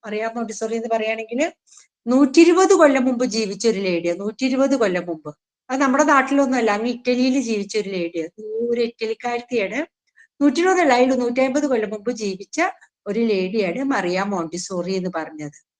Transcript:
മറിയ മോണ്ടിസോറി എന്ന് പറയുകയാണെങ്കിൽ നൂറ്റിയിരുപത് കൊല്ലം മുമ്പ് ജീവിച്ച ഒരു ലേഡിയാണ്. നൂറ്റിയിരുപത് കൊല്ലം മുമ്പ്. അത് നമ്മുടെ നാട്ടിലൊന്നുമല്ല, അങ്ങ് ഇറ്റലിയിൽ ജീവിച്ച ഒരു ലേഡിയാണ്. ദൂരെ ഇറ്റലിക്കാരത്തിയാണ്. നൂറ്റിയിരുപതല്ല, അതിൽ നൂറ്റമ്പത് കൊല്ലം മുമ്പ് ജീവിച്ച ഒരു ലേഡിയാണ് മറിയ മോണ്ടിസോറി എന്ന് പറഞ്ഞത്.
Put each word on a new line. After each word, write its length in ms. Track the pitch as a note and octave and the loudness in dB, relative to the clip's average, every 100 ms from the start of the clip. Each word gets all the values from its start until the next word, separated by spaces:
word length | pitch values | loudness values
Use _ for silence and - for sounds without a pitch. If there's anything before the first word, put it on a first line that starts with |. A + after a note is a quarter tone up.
| A3+ | -8
മറിയ 240 | G#3+ A3+ A#3 | -6 -6 -6
മോണ്ടിസോറി 400 | A3 A3 A3+ A3+ | -8 -6 -6 -4
എന്ന് 120 | A3+ | -2
പറയുകയാണെങ്കിൽ 600 | A3+ A3 A3 A3 A#3+ E4 - _ - _ _ A#3 | -2 -2 -4 -6 -4 -4 -4 _ -20 _ _ 0
നൂറ്റിയിരുപത് 680 | B3+ C#4 E4 E4+ F4 F#4+ | 4 6 8 8 6 6
കൊല്ലം 320 | F#4 D4+ C4+ | 6 6 6
മുമ്പ് 200 | B3+ A#3+ | 0 0
ജീവിച്ച 440 | B3 G#3+ G#3 G3 A3+ | -2 -2 -4 -2 -2
ഒരു 120 | F#3+ | 0
ലേഡിയാണ്. 400 | G3 E3+ E3+ F3 | -2 -2 -2 -4
നൂറ്റിയിരുപത് 560 | G3+ A3 C4 C4 C4+ C#4 | -6 -4 -2 0 2 2
കൊല്ലം 300 | G#3+ F3+ F3 | 0 0 -4
മുമ്പ്. 300 | D#3+ D3+ - _ _ _ | -10 -10 -16 _ _ _
അത് 100 | C4 | -2
നമ്മുടെ 240 | C#4 C4 | 2 2
നാട്ടിലൊന്നുമല്ല, 680 | D4+ C#4 C4+ C#4 C4+ B3+ A3 | 4 4 2 0 2 2 0
അങ്ങ് 180 | G#3 A#3 | 0 -2
ഇറ്റലിയിൽ 520 | A#3+ - B3 B3+ C4+ | -4 -2 0 2 0
ജീവിച്ച 380 | A3+ G#3+ G3+ G#3+ | -2 -4 -4 -4
ഒരു 120 | G3 | -4
ലേഡിയാണ്. 520 | F#3 E3+ E3+ D#3+ - | -4 -6 -6 -8 -10
ദൂരെ 400 | G#3+ A3 A#3+ A#3+ | -8 -6 -2 -2
ഇറ്റലിക്കാരത്തിയാണ്. 1040 | A#3 - A3 A3 A#3+ A#3+ A#3+ B3 F#3+ A3+ E4 _ _ _ _ _ | -2 -4 -6 -4 -4 -6 -4 -2 -2 -4 -8 _ _ _ _ _
നൂറ്റിയിരുപതല്ല, 500 | C#4+ C#4 F#4 F#4 D#4+ | 0 4 2 4 4
അതിൽ 220 | B3 B3+ | 4 4
നൂറ്റമ്പത് 520 | B3+ A#3+ B3 C4 C4 C#4+ | 2 0 0 0 0 0
കൊല്ലം 240 | B3 G#3 | -2 -2
മുമ്പ് 200 | G#3+ G#3 | -6 -6
ജീവിച്ച 500 | A3+ G#3 F#3+ G3+ - F4+ - _ _ - | -6 -6 -8 -8 -2 -2 -4 _ _ -6
ഒരു 140 | G3+ | -2
ലേഡിയാണ് 600 | A#3 G3 F#3 A3 F#3+ F#3+ | 0 0 0 -2 -2 -2
മറിയ 400 | C#4 A#3+ F3+ F#3 | -2 -2 -2 -2
മോണ്ടിസോറി 680 | G3+ F#3+ E3 F3 - F#3 F3 | -2 -4 -6 -8 -8 -6 -4
എന്ന് 180 | F#3+ F3+ | -4 -4
പറഞ്ഞത്. 500 | E3+ D#3 D#3 D3 - _ | -6 -10 -12 -14 -14 _